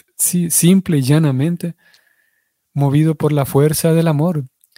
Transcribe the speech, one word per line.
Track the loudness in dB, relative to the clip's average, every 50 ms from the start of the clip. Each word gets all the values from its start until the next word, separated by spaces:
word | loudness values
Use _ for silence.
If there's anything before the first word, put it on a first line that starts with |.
| -20 _ _
Sí, | -6 -6 -4 -2 -2 -2 -2
simple | -2 0 2 4 4 4 2 0 -2 -2
y |
llanamente, | 0 2 2 2 2 0 0 0 -2 -2 -4 -4 -8 -10 -12 _ _ _ _ _ _ _ _ _ _ _ _ _ _ _ _ _ _ _ -6
movido | -2 -2 0 2 2 2 0 0
por | -2 -2 -2
la | 0 -2 -2
fuerza | 0 2 2 2 2 0 0 0 0 0
del | 2 2 0
amor, | 0 0 0 -2 -2 -4 -6 -10 _ _ _ _ _